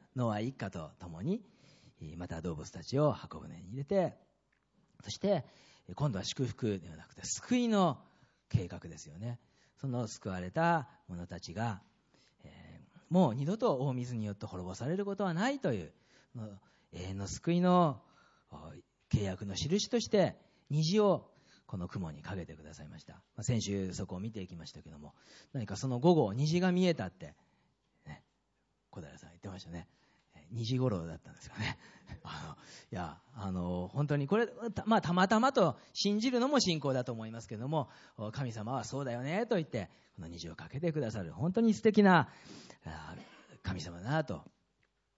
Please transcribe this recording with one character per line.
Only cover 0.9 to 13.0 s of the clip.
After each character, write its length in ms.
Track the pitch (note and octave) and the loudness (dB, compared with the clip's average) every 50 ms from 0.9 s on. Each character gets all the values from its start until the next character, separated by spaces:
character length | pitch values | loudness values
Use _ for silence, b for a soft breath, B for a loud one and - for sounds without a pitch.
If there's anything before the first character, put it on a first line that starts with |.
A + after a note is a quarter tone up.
| - - | -12 -14
共 240 | F#2 F2 E2 E2 G2 | -14 -12 -10 -6 -2
に、 200 | D#3 G3 B3 b b b b b b b b b b b - D#2+ D2+ D#2+ | -2 -2 -2 b b b b b b b b b b b -14 -14 -12 -10
ま 120 | E2+ F2 - | -10 -8 -8
た 120 | F2 D#2+ | -8 -6
動 140 | D#2+ F2+ D#2+ | -6 -6 -6
物 160 | D2 D#2 - | -6 -8 -12
た 140 | - F2+ D#2+ | -12 -14 -10
ち 140 | - B2 C#3 | -2 0 2
を 140 | D3+ D3 G2+ | 4 2 2
箱 280 | - - - - D#2+ | 0 -6 -14 -14 -14
舟 140 | - - - | -14 -14 -14
に 160 | - F2+ F2+ | -14 -14 -12
入 80 | G#2+ C3+ | -10 -8
れ 60 | C#3 | -4
て、 300 | - G3+ G3 F3 B2+ - - _ _ _ _ _ _ _ _ _ _ _ _ _ _ _ _ - | 0 2 2 2 0 -2 -8 _ _ _ _ _ _ _ _ _ _ _ _ _ _ _ _ -12
そ 60 | G#2 | -12
し 80 | - - | -10 -2
て 260 | - G3 G3+ D#3 A#2 B B B B B B B B - F2+ | 2 2 2 2 0 B B B B B B B B -14 -6
今 160 | - C#3+ D3 | -2 0 0
度 80 | G#2 F#2 | 0 0
は 60 | F2 | -4
祝 200 | - - - C3+ | -4 -2 -2 -2
福 340 | A#2+ - - - G#2+ G2+ F#2 | -2 -2 -2 -2 -2 -2 -2
で 100 | - - | -4 -10
は 80 | - | -16
な 80 | - - | -18 -18
く 100 | - - | -20 -18
て 80 | - - | -12 -8
救 320 | - - - - - B3 | -8 -8 -6 -2 0 2
い 120 | B3 A#3+ A#3 | 2 4 4
の 300 | G#3+ G3+ F#3 E3 C#3 - b b b b b b b b b - | 4 6 6 4 4 0 b b b b b b b b b 0
計 200 | - - F#2 F2 | 0 0 0 0
画 120 | F#2 D#2+ | -8 -10
で 180 | - E2+ D#2 D2+ | -12 -12 -14 -14
す 100 | - D#2 | -16 -16
よ 100 | D2 F2 | -14 -10
ね。 200 | G#2+ A#2+ A#2+ A#2 b b b b b b b - | -8 -8 -8 -10 b b b b b b b -8
そ 80 | - C3+ | -6 -4
の 180 | B2 A#2+ A#2+ | -2 -2 -2
救 240 | G#2+ - - - G#2 | -4 -6 -8 -6 -6
わ 100 | F#2 F#2 | -4 -4
れ 100 | F2+ F2+ | -6 -4
た 380 | - D#3+ E3 E3+ E3+ D#3+ C3+ B B B _ - | 0 0 2 4 2 2 0 B B B _ -12
者 180 | F2+ F2 F2 | -10 -10 -10
た 140 | - F#2 E2+ | -10 -10 -12
ち 140 | - - E2 | -10 -8 -6
が、 280 | G2+ A2+ A#2 G2+ F#2+ - _ _ _ _ _ b b b b b b - | -4 -2 -4 -4 -6 -10 _ _ _ _ _ b b b b b b -20
え 360 | - - - - - - - - - _ - | -20 -20 -20 -20 -20 -20 -20 -20 -20 _ -20